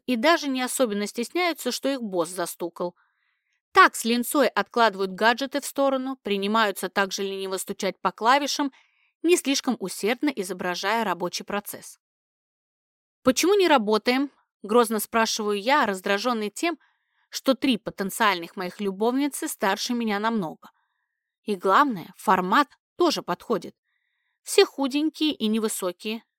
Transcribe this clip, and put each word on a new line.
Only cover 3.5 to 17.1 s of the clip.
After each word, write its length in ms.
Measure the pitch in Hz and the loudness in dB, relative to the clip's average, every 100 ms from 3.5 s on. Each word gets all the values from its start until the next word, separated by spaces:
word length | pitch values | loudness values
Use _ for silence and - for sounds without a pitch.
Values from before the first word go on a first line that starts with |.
| _ _ | _ _
Так 240 | - 359 - | 6 6 4
с 100 | 226 | 0
линцой 420 | 240 240 302 247 | 0 0 2 2
откладывают 680 | - 196 - 226 190 196 | 2 -2 2 2 2 -4
гаджеты 460 | 185 220 240 269 285 | 0 2 2 -2 -6
в 60 | - | -4
сторону, 540 | - 277 269 262 269 | 0 0 0 -4 -8
принимаются 680 | - 202 196 220 214 190 190 | -4 -4 0 2 0 -2 -4
также 340 | - 196 190 | -2 -2 -2
лениво 340 | 196 196 190 185 | -6 -6 -6 -6
стучать 420 | - 202 196 185 | -6 -6 -6 -4
по 120 | 196 | -6
клавишам, 600 | - 220 277 285 - 285 - _ _ _ _ | 0 4 4 2 -2 -4 -6 _ _ _ _
не 120 | - 349 | 0 2
слишком 420 | - 269 - 226 | 2 -2 -2 -4
усердно 500 | 185 - 196 247 294 | -6 -4 -4 -2 -2
изображая 760 | 262 190 185 185 175 196 226 | -4 -6 -6 -6 -4 -2 -2
рабочий 400 | 214 175 180 - | -2 -2 -4 -6
процесс. 540 | 202 202 - - - - _ _ _ _ _ _ _ _ _ _ _ _ | -8 -8 -8 -14 -18 -20 _ _ _ _ _ _ _ _ _ _ _ _
«Почему 320 | - 254 320 403 | 0 2 2 4
не 120 | 349 | 4
работаем?» — 640 | 285 208 214 - 254 285 - _ _ | 4 4 0 2 0 -2 -8 _ _
грозно 380 | 196 226 226 220 | 0 4 4 0
спрашиваю 600 | - 233 220 - 208 208 | -2 0 0 0 -2 -2
я, 280 | 202 294 226 | 2 2 2
раздраженный 640 | 190 196 202 226 233 208 | 0 0 0 0 -2 -4
тем, 260 | - 339 320 _ _ _ | -4 -4 -4 _ _ _